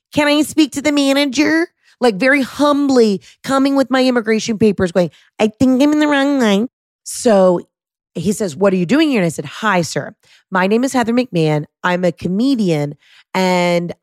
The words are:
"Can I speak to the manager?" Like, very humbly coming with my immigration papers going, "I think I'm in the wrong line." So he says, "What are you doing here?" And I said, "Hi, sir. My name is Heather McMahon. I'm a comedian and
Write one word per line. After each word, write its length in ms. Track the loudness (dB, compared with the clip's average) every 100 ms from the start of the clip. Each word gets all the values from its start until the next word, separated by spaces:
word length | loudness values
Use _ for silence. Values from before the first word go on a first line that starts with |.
| _
"Can 160 | -2 2
I 140 | 2
speak 300 | 0 0 0
to 100 | 0
the 100 | -2
manager?" 760 | 0 2 0 0 0 0 0 -2 _ _ _
Like, 160 | -2 2
very 260 | 2 0
humbly 800 | -2 0 0 2 2 4 2 0 -6 _
coming 320 | -4 0 2
with 160 | 0 0
my 140 | 2
immigration 540 | 2 0 0 -2 -2 0
papers 340 | 0 2 0
going, 180 | 0 -2 -4 _ -4
"I 100 | -4
think 340 | 0 0 2
I'm 100 | 2
in 80 | 2
the 80 | 0
wrong 300 | 0 0 0
line." 300 | 2 0 -2 -8 _ _
So 560 | -16 -4 2 4 4 2 -4 _ _ _ _
he 180 | -8 -6
says, 240 | -4 -6 -2
"What 160 | 0
are 40 | 0
you 100 | 0
doing 240 | 0 2
here?" 100 | 0
And 60 | -2
I 40 |
said, 140 | -4
"Hi, 380 | -12 -6 -2 -2
sir. 320 | -2 -6 -10 -14 _ _ _
My 160 | -2 0
name 180 | 0
is 80 | 0
Heather 200 | -2 0
McMahon. 520 | -2 -2 0 0 0 -4 _
I'm 220 | -4 -2
a 80 | -2
comedian 840 | -4 -4 -2 0 0 0 -2 -4 -8 _ _ _
and 600 | -2 0 2 2 0 -2 -4